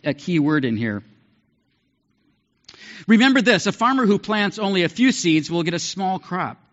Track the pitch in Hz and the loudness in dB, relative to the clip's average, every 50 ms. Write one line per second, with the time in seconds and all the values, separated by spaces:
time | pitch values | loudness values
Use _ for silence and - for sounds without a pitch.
0 | - 151 135 - - 185 175 156 143 151 156 151 131 120 113 104 117 110 104 104 | -6 -6 -6 -6 -4 -2 0 0 0 0 0 0 0 -2 -2 -4 -4 -4 -6 -8
1 | - _ _ _ _ _ _ _ _ _ _ _ _ _ _ _ _ _ _ _ | -10 _ _ _ _ _ _ _ _ _ _ _ _ _ _ _ _ _ _ _
2 | _ _ _ _ _ _ _ _ _ _ _ _ _ - - - - - - - | _ _ _ _ _ _ _ _ _ _ _ _ _ -20 -20 -20 -20 -20 -20 -6
3 | - - 226 214 254 269 254 269 190 233 208 170 - 202 - - 226 247 269 262 | 0 4 4 6 6 6 4 4 4 2 2 2 0 -2 -2 0 0 0 2 2
4 | 240 196 208 196 - 208 214 208 202 190 - 214 208 196 196 180 170 151 - 220 | 2 2 2 0 -2 -2 -2 -2 -2 -2 -4 -4 -4 -2 0 0 0 0 0 2
5 | 254 262 - - - 170 156 156 147 156 165 170 160 175 170 160 - - - 190 | 2 2 2 2 0 2 2 2 0 -2 -4 -4 -2 -4 -4 -6 -6 -8 -8 -6
6 | 190 185 185 180 - - 175 185 156 113 - - _ _ | -4 -4 -4 -6 -8 -8 -6 -6 -6 -6 -10 -14 _ _